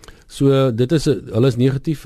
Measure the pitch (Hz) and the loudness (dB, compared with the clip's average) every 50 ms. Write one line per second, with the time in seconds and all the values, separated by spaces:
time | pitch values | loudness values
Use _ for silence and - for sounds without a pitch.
0 | - - - - _ _ - - 143 139 135 135 135 135 117 110 123 127 170 156 | -20 -20 -20 -20 _ _ -4 0 2 2 4 4 2 0 0 0 0 0 0 0
1 | - 156 135 95 - 123 92 110 123 135 117 117 123 135 131 135 - 165 156 135 | 0 0 -2 -2 -4 -4 -2 0 2 2 2 2 0 0 0 -2 -4 -6 -6 -6
2 | - | -8